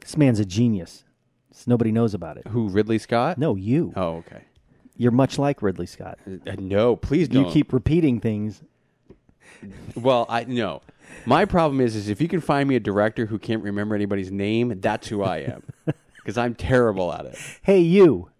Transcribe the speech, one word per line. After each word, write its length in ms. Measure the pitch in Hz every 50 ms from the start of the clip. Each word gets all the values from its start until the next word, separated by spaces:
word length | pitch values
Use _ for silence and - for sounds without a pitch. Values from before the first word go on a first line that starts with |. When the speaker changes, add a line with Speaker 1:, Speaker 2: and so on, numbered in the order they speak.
Speaker 1:
This 160 | - - - 156
man's 240 | 147 135 120 101
a 40 | 107
genius. 600 | 95 87 104 120 120 110 95 85 - - - _ _ _ _ _ _ _ _ _ _ _
S-, 120 | - -
nobody 280 | 120 123 117 117 113 110
knows 200 | 113 117 113 98
about 220 | 95 85 80 73 -
it. 100 | - -
Speaker 2:
Who, 180 | 104 120 113 104
Ridley 300 | 92 101 107 107 113 110
Scott? 400 | - - 120 117 123 151 185 117
Speaker 1:
No, 180 | 139 165 113
you. 380 | 98 95 104 123 160 170 95 -
Speaker 2:
Oh, 200 | 95 92 85 82 82
okay. 240 | 82 - - - - _ _ _ _ _ _ _ _ - _ -
Speaker 1:
You're 140 | 117 123 117
much 260 | 127 135 123 - -
like 220 | 139 143 139 -
Ridley 240 | - 101 92 85 90
Scott. 340 | 90 - - 95 92 87 - _ -
Speaker 2:
Uh, 280 | 95 90 - - 98 95
no, 380 | 98 92 98 101 110 123 117 90
please 320 | - - 139 165 175 131
Speaker 1:
You 120 | 117 131 139
Speaker 2:
don't. 80 | 87 156
Speaker 1:
keep 180 | 160 143 -
repeating 480 | - 127 - - 151 175 165 147 123 110
things. 440 | - 117 107 104 104 107 101 - - _ _ _ _ _ _ _ _ _ - _ _ _ _ _ _ - - - - 202 - - - - -
Speaker 2:
Well, 300 | 127 117 131 131 120 117 -
I, 140 | 113 117 117
no. 360 | 123 127 120 113 92 76 67 - - _ _ _ - - - -
My 200 | - 127 160 196
problem 360 | 196 - 180 165 156 139 135
is, 140 | 127 120 110
is 120 | 110 101 104
if 120 | 104 -
you 60 | 147 170
can 120 | 190 175
find 300 | - - 151 139 139 139
me 60 | 135
a 40 | 123
director 460 | 104 107 98 104 104 110 - - 117
who 140 | 104 110 101
can't 240 | - - 113 110 -
remember 320 | 101 101 101 104 107 107
anybody's 360 | 104 104 98 101 98 95 92
name, 480 | 98 98 98 104 110 113 120 123 107 92
that's 280 | 95 110 107 113 - -
who 160 | 113 101 98
I 140 | 95 85 80
am. 240 | 69 - 65 - - - - _ _ -
Speaker 1:
<laughs> 60 | - - _ _ _ - _
Speaker 2:
'Cause 120 | 110 101 120
I'm 160 | 120 120 117
terrible 580 | - - - 131 127 120 113 101 95 90 87
at 140 | - 80 76
it. 120 | 64 - - - - - - -
Speaker 1:
Hey, 160 | - 196 190
you. 500 | 175 165 175 202 196 165 120 87 85 - _ _